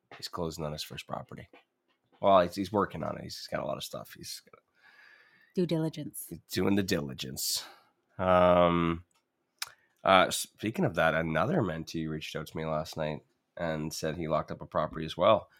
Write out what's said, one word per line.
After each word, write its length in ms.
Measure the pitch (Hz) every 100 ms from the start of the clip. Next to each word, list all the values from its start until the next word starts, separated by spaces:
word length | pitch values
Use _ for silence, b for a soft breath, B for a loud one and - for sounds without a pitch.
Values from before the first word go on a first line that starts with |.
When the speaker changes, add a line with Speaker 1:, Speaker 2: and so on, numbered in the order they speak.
| _ -
Speaker 1:
he's 120 | -
closing 360 | - 85 80
on 80 | 76
his 100 | 76
first 240 | - - -
property. 420 | - - - - - _ _ _ _ _ _
Well, 200 | 98 95
he's, 140 | 87
he's 180 | 101 95
working 300 | 104 95 80
on 140 | 80 -
it. 60 |
He's 240 | - - -
got 120 | -
a 40 | -
lot 100 | -
of 80 |
stuff. 280 | - - - -
He's 260 | - - _
got 80 | - _ b b b b b b b b
Speaker 2:
Due 120 | - 170
diligence. 580 | 165 160 156 139 - -
Speaker 1:
he's 100 | 82 _
doing 220 | - 95 98
the 60 |
diligence. 840 | 92 90 71 65 65 65 - - B B B B _ -
Um, 840 | 92 90 90 90 87 87 85 85 - _ _ _ _ _ - b b b
uh, 280 | - 92 87
speaking 560 | - - _ 104 120 151
of 80 |
that, 200 | 85 80
another 460 | 78 82 78 110 180
mentee 480 | 95 82 78 82 80
reached 260 | 78 -
out 120 | 78 76
to 100 | 82
me 80 |
last 320 | 80 78 78 -
night 240 | 76 76 _ _ _ -
and 360 | 85 78 78
said 240 | - 80 82
he 100 | 78
locked 240 | 78 -
up 120 | 82
a 40 | 78
property 380 | 87 78 80
as 120 | 80 80
well. 300 | 95 107 - b